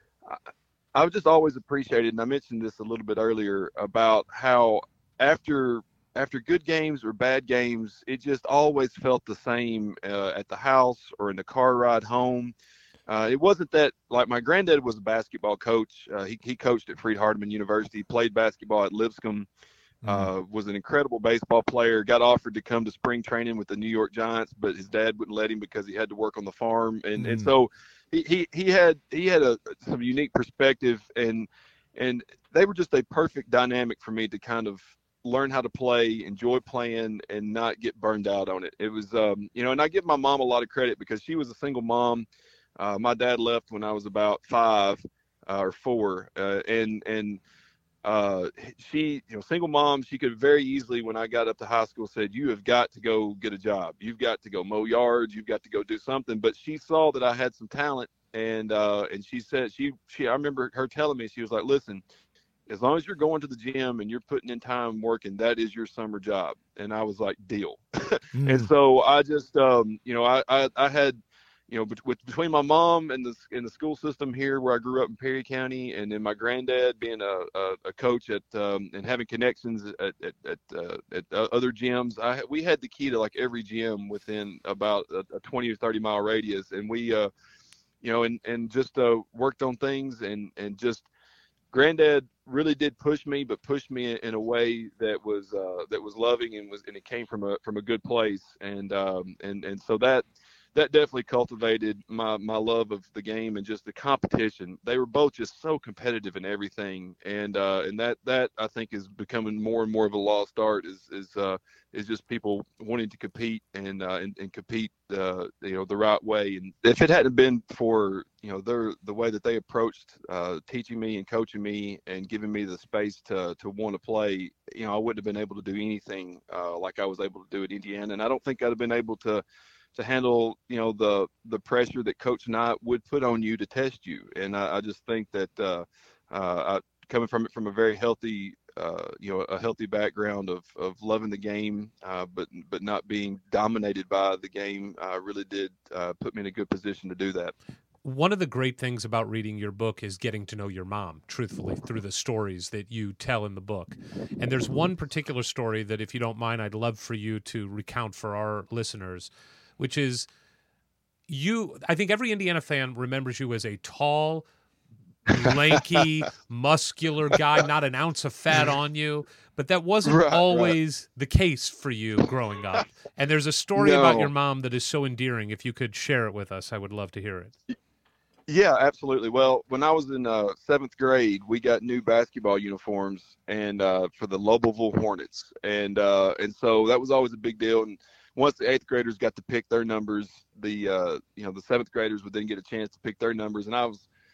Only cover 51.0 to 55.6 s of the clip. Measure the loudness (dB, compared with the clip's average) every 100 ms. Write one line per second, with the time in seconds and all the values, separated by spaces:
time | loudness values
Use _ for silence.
51 | -4 -6 -2 0 0 -2 0 0 0 -4
52 | -8 -4 -4 -2 -2 -2 2 2 2 -2
53 | -2 0 0 -4 -8 -4 -2 -2 -4 -8
54 | -12 -4 -2 -2 -6 -8 -4 -2 2 4
55 | 4 4 0 -6 -6 -6